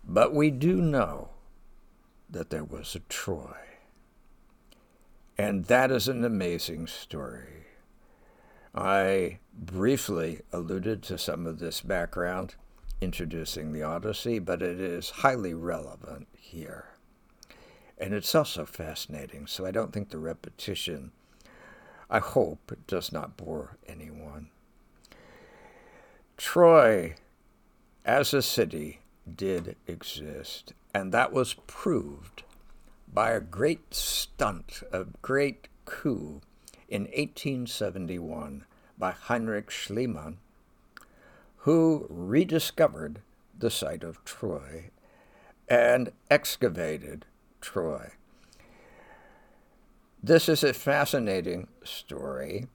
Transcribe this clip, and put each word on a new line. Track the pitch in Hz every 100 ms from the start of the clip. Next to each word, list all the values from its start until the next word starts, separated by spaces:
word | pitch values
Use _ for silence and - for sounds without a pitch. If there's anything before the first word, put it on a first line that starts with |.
But | - 90 123
we | 147 151
do | 131 156 185
know | 170 139 92 69 69 - - - - - - _ _ _ _
that | - 80
there | 78
was | 76 78 73 -
a |
Troy. | - - - 85 65 - - - _ - _ _ _ - _ _ _ - _ _ _ - - -
And | 104 101 85
that | 123 131
is | 127 127
an | 127
amazing | 120 107 90 85 - 80 82
story. | - - 78 67 - - 78 - - _ - - _ - _ - - -
I | - 98 98 95 98 87 - _
briefly | - 87 95 104 135 - 90 80 80 -
alluded | 90 85 95 95 107
to | - 87
some | - 82 82
of | 78
this | 82 -
background, | 92 95 85 - 87 92 95 - - - - -
introducing | 92 82 82 80 78 82 76
the | 76
Odyssey, | 78 85 101 104 120 113
but | 87 87
it | 90 87
is | 95 87 90
highly | - 139 127 95
relevant | 82 85 80 76 - - 71 67 -
here. | - 85 76 - - - _ _ _ _ - - - - - -
And | 95
it's | 104 -
also | 160 147 - 76
fascinating, | - 78 78 - 73 67 71 73
so | - 92
I |
don't | 101 110
think | 107 98
the | 78
repetition, | 80 82 - - - 92 - 73 67 _ _ _ - - - - - - -
I | 110
hope, | - - 90 80 - - -
does | 92 -
not | 78 - -
bore | 85 78 71 - -
anyone. | 80 78 76 76 73 76 _ _ _ _ _ - - - - - - - - - - - - _ -
Troy, | - 170 170 160 120 104 82 - _ _ _ _ _ _ _ _ -
as | 127 139
a | 139
city, | 123 - 92 78 76 - _ _ - 85
did | 95 90 85 - -
exist, | 82 - - 76 73 - - - - _
and | 101 95
that | 113 131
was | 131 123 - -
proved | - - 147 71 71 78 - - - - - - - -
by | - 113
a | 113
great | 85 95 143 165 -
stunt, | - - - - - 113 90 - - -
a | 92 95 -
great | - 135 143 - - -
coup | - - 151 104 76 73 - _ - - -
in | 104 104
eighteen | 131 147 - 156 131 120
seventy-one | - 104 92 85 90 82 78 76 69 - _ _ -
by | 92
Heinrich | - - 120 113 104 104
Schliemann, | - - 104 127 85 78 92 _ _ _ _ _ - - _ - - - _
who | - 165 160 151 -
rediscovered | - 90 131 175 160 - - 156 - - 226 - _ _ -
the | 117
site | - 71 82
of | 85 82 -
Troy | - 110 78 67 80 85 _ _ _ _ - - _ -
and | 120 120 123 123 - _
excavated | 147 - - 120 85 80 76 73 73 - _ _ _
Troy. | - 101 82 76 - - _ - - - - - - - - - - - - _ _ _ _ _ _ _
This | - 139 -
is | 151
a | 143
fascinating | 127 - 143 143 139 110 95 85 87 - -
story. | - - - 69 69 65 69 92 127